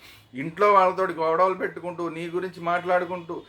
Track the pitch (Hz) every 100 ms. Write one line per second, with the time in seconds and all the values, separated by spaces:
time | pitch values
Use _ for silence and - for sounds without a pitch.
0 | - - _ 127 160 165 208 202 185 180
1 | 190 165 160 165 190 185 180 170 170 170
2 | 170 160 170 170 185 170 170 175 175 180
3 | 175 180 170 165